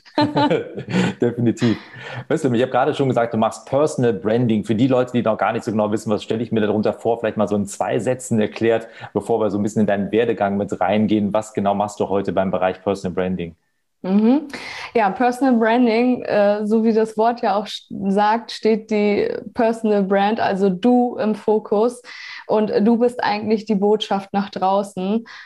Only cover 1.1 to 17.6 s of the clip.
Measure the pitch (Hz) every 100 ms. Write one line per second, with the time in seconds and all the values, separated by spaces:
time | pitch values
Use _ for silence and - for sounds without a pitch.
1.1 | - 120 117 117 104 123 101 - - -
2.1 | 123 - 120 135 117 127 123 147 139 139
3.1 | 117 117 110 110 - - 135 151 147 120
4.1 | 113 - 117 123 110 92 107 131 127 127
5.1 | 123 110 107 98 113 113 107 107 110 113
6.1 | 104 - 113 117 113 104 104 107 101 113
7.1 | 117 110 107 101 104 101 - 95 127 123
8.1 | 127 - 113 107 - 113 113 - - -
9.1 | 104 101 113 107 101 104 110 104 101 98
10.1 | 107 117 110 101 101 101 - 90 107 107
11.1 | 107 101 107 107 - 98 101 104 - -
12.1 | 98 95 90 95 90 92 - - 98 95
13.1 | 85 92 92 85 82 _ _ _ _ 180
14.1 | 202 220 285 294 - - - - 240 202
15.1 | - 247 247 269 233 220 240 240 226 247
16.1 | 247 - 208 202 208 214 226 226 220 220
17.1 | 214 226 240 220 196